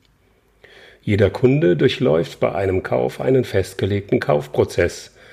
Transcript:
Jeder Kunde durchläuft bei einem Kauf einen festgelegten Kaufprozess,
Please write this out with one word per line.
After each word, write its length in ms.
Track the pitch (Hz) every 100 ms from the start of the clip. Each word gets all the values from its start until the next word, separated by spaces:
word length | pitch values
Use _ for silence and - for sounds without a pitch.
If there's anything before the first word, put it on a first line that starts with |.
| _ _ _ _ _ _ - - - -
Jeder 260 | - 101 98
Kunde 480 | - 127 143 170 165
durchläuft 640 | 139 - 123 160 - -
bei 160 | 117 95
einem 260 | 98 92
Kauf 400 | - 123 123 -
einen 220 | 131 131
festgelegten 760 | 120 101 95 - 98 101 - 123
Kaufprozess, 960 | - 147 143 - 104 - 85 - - _ -